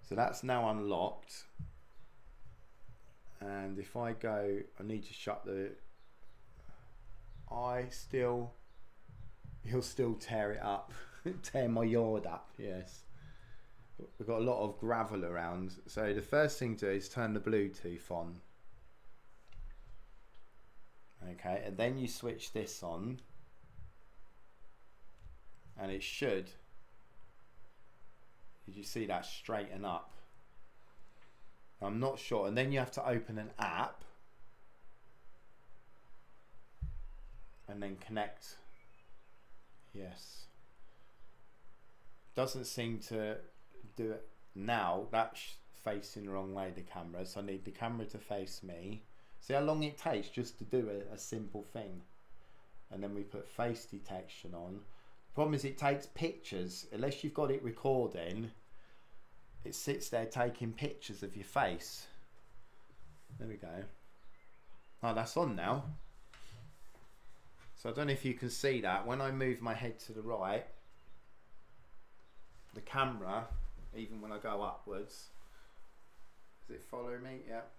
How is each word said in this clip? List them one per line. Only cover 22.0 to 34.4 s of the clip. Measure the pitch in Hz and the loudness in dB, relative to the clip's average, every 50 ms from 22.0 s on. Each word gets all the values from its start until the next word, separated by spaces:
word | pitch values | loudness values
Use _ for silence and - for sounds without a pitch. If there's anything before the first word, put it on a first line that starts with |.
| 127 117 | 2 2
switch | - - - 120 - - - - - | 0 0 0 0 0 0 -2 0 0
this | 110 101 - - - | 0 0 0 -2 -2
on. | - 87 85 85 95 117 131 127 - - - - - - - - - - - - - - - - - - - - - - - - - - - - - - - - - - - - - - - - - - - - - - - - - - - - | -2 0 0 2 0 0 0 -2 -6 -8 -8 -8 -8 -8 -10 -14 -12 -10 -8 -8 -8 -8 -8 -12 -14 -12 -8 -8 -8 -8 -8 -12 -12 -12 -10 -8 -8 -8 -8 -8 -12 -14 -12 -8 -8 -8 -8 -8 -10 -10 -10 -8 -8 -8 -8 -8 -8 -10 -6 -2
And | 98 98 | 0 0
it | 98 95 - | 0 0 0
should, | - - - 143 127 104 95 92 - - - - - - - - - - - - - - - - - - - - - - - - - - - - - - - - - - - - - - - - - - - - | -2 0 2 4 4 4 4 2 -2 -8 -12 -12 -8 -8 -8 -8 -8 -10 -12 -12 -10 -8 -8 -8 -8 -10 -12 -14 -12 -10 -8 -8 -8 -8 -10 -12 -12 -10 -8 -8 -8 -8 -8 -12 -14 -12 -8 -8 -8 -8 -6 -8
did | 107 95 | -8 -6
you | 104 98 | -6 -4
see | - - 120 110 | -2 0 2 4
that, | 98 92 87 90 | 4 4 2 2
straighten | - - - - - 113 104 98 - 95 98 101 | 0 -4 -4 0 0 0 0 0 0 -2 -2 0
up? | 98 87 85 - - - - - - - - - - - - - - - - - - - - - - - - - - - - - - - - - - - - | 2 0 0 0 -4 -6 -8 -8 -8 -10 -12 -12 -10 -8 -8 -8 -8 -10 -12 -14 -12 -8 -8 -8 -8 -8 -10 -12 -12 -10 -10 -8 -10 -8 -10 -12 -14 -8 -2
I'm | 101 98 104 113 | 0 0 2 4
not | 123 139 - - | 4 4 2 0
sure. | - - 123 107 98 98 | 0 4 4 6 6 6
And | 104 120 | 6 6
then | 131 135 | 6 6
you | 143 135 | 6 4
have | 123 - | 4 2
to | - - 123 131 | 2 2 4 4
open | 123 113 110 - 110 107 | 4 4 4 0 -2 -2
an | 107 104 - - | -2 -2 2 2
app. | 104 95 82 92 120 - - - - - - - - - - - | 2 4 4 4 2 2 2 -4 -6 -8 -8 -10 -14 -14 -10 -8